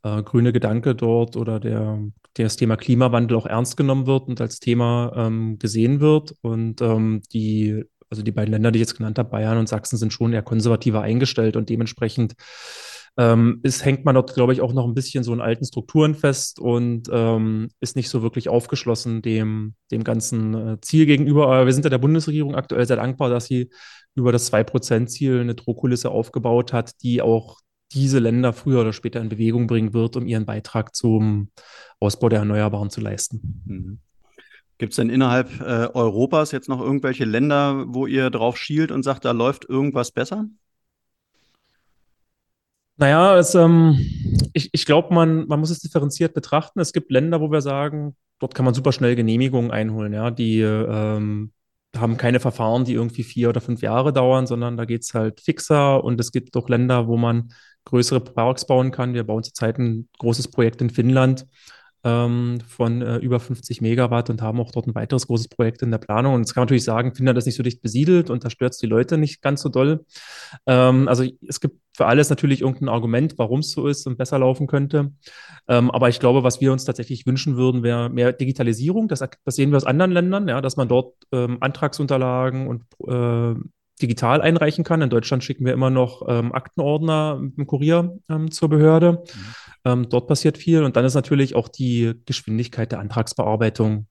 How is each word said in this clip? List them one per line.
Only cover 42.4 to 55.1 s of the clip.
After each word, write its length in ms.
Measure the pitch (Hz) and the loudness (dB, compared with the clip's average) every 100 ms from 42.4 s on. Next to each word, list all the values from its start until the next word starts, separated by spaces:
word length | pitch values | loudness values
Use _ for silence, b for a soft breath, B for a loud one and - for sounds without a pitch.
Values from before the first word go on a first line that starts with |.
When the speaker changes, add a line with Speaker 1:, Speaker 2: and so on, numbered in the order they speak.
| _ _ _ _ _ - | _ _ _ _ _ 0
Speaker 1:
Naja, 400 | 139 156 185 185 | 4 6 8 6
es, 160 | 170 185 | 6 6
ähm, 440 | 165 165 160 143 B B B - - | 8 8 6 4 B B B 0 0
ich, 160 | 160 139 | -2 -4
ich 140 | 160 - | -4 2
glaub, 260 | 147 170 | 2 4
man, 360 | 170 165 160 156 | 4 4 2 0
man 120 | 151 | -2
muss 100 | 156 | -2
es 100 | 170 | -4
differenziert 540 | 160 170 143 - 165 | -2 -2 -2 -2 -2
betrachten. 460 | 156 - 147 - - | -4 -2 -2 -2 -4
Es 120 | 160 | -2
gibt 200 | 175 - | -4 0
Länder, 280 | 131 156 165 | 0 2 0
wo 120 | 151 | 0
wir 100 | 151 | 0
sagen, 540 | 139 139 147 151 147 - _ _ | 0 -4 -4 -6 -8 -12 _ _
dort 160 | 135 - | -8 0
kann 100 | 127 | 0
man 80 | |
super 200 | 123 135 | 2 0
schnell 220 | 127 123 120 | 2 2 2
Genehmigungen 540 | 113 113 131 127 117 | 2 2 2 0 -2
einholen, 420 | 110 110 110 107 | -2 -4 -4 -6
ja, 200 | 107 113 | -4 -4
die, 300 | 117 113 110 | -2 0 2
ähm, 880 | 107 107 113 107 107 107 104 104 107 _ _ _ _ 117 | 2 0 -2 -2 -2 -2 -4 -4 -8 _ _ _ _ -4
haben 200 | 117 117 | -2 0
keine 240 | 120 123 | -2 -2
Verfahren, 420 | 127 - 110 120 | -4 -2 -2 0
die 100 | 123 | -2
irgendwie 300 | 117 117 117 | -2 -4 -6
vier 240 | 113 - 120 | -8 -2 0
oder 140 | 117 | 0
fünf 200 | 123 117 | -4 -6
Jahre 300 | 107 117 139 | -2 0 0
dauern, 360 | 139 127 131 127 | 2 2 2 0
sondern 280 | 120 120 117 | -4 -4 -6
da 80 | |
geht's 300 | 113 117 - | -6 -6 -4